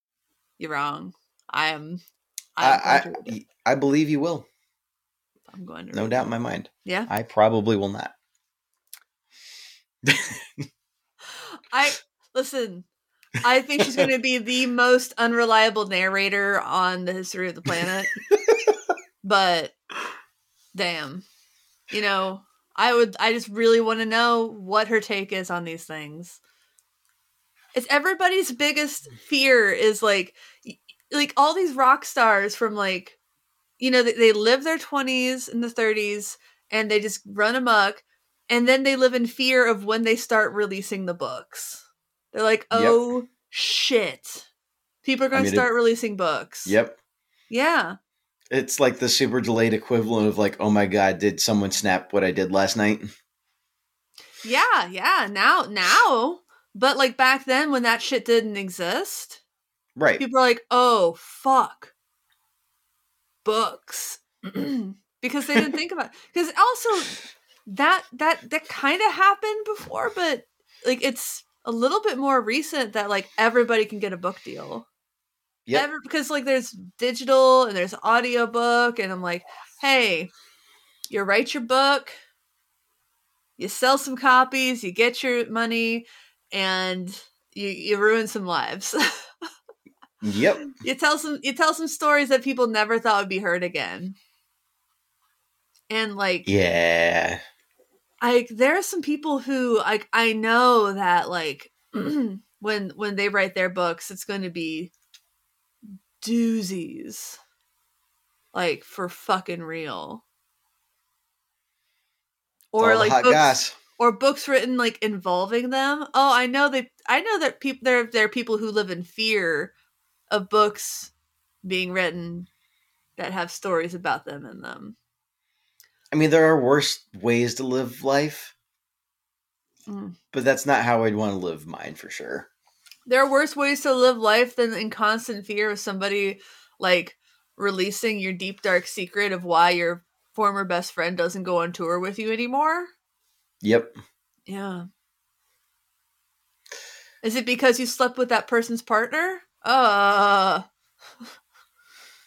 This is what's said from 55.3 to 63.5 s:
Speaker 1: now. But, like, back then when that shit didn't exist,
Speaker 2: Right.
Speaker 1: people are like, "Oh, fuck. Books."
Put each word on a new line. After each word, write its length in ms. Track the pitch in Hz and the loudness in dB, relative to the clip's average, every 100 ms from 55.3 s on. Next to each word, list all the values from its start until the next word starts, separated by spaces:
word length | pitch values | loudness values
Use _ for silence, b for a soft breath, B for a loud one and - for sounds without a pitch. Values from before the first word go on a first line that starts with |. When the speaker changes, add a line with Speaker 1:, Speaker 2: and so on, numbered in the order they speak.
| 196 233 349 202 | 2 2 2 0
Speaker 1:
now. 720 | 208 180 392 440 240 262 359 _ b b | -2 4 6 6 4 0 -4 _ b b
But, 240 | 190 262 262 | 0 2 4
like, 200 | 262 - | 2 4
back 280 | 262 262 | 2 2
then 280 | 269 254 302 | 2 0 2
when 100 | 262 | 0
that 200 | 233 226 | 2 0
shit 220 | - 240 | 0 -2
didn't 320 | 233 233 220 202 | 2 2 2 -6
exist, 840 | 190 180 175 247 403 - - - _ _ _ _ _ - | -8 -6 -4 -2 -4 -10 -14 -20 _ _ _ _ _ 0
Speaker 2:
Right. 200 | 147 - | 2 2
Speaker 1:
people 180 | 254 262 | 0 4
are 40 | |
like, 180 | 254 233 - | 4 2 2
"Oh, 460 | 247 247 220 170 - | 4 4 4 2 -2
fuck. 760 | - - 262 262 208 - - _ _ _ _ _ _ _ _ _ _ _ _ _ _ _ | -18 -4 2 2 2 -6 -20 _ _ _ _ _ _ _ _ _ _ _ _ _ _ _
Books." 720 | 214 | -2